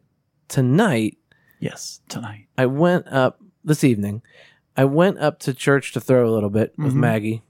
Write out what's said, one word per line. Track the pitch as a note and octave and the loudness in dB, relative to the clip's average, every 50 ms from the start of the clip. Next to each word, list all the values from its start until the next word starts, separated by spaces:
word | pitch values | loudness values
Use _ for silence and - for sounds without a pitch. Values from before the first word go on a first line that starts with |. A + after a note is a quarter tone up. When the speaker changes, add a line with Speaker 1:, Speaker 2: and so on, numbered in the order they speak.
| _ _ _ _ _ _ _ _ _ | _ _ _ _ _ _ _ _ _
Speaker 1:
tonight | - - C#3 B2+ B2 C#3 F#3+ A#3 G3 B2+ A2+ G#2+ G2+ - _ _ _ _ _ _ _ _ _ | -4 -2 0 2 2 4 2 2 2 2 0 -2 -2 -6 _ _ _ _ _ _ _ _ _
Speaker 2:
Yes, | - - - - - - - - _ - | -10 -10 -10 -10 -14 -16 -16 -18 _ -16
tonight. | - G#2 A#2 G#2 G#2+ G#2+ - _ _ | -14 -12 -12 -12 -14 -18 -20 _ _
Speaker 1:
I | C3+ C3 | -2 0
went | B2+ C3+ C#3+ E3+ F3+ F3+ F3 - | 0 2 2 2 2 2 0 -2
up, | - - C3+ B2+ - - _ - _ _ _ - | -2 0 0 0 0 -2 _ -16 _ _ _ -2
this | D#3 D3+ - D3+ | -2 0 2 2
evening, | C3 A2+ G#2 G2+ G#2 G2+ A2+ - _ _ - - _ _ _ _ _ _ | 2 2 0 -2 -6 -8 -10 -12 _ _ -20 -20 _ _ _ _ _ _
I | C3 C3+ | 0 0
went | C#3 C#3+ D#3+ F3+ G3+ - - | 2 4 2 2 2 0 0
up | D3+ D3+ D#3+ - | -2 -4 -4 -4
to | - C#3+ B2+ | -6 -8 -6
church | - - C#3 C#3 C3+ - - - | -2 0 0 0 0 0 -4 -8
to | B2 | -6
throw | - - B2+ B2 A#2+ | 0 2 2 2 4
a | A2+ A2+ | 2 0
little | G#2+ G#2 G2+ | 0 -2 0
bit | G#2 G#2+ A2 - - | 0 0 -2 -2 -4
with | - D3+ C3+ C3 | -4 -4 -2 0
Speaker 2:
Mm-hmm. | A#2+ | 2
Speaker 1:
Maggie. | B2 A#2 A2 G#2+ G#2+ A2 A2+ A2 - | 2 2 0 -2 -2 -4 -6 -8 -10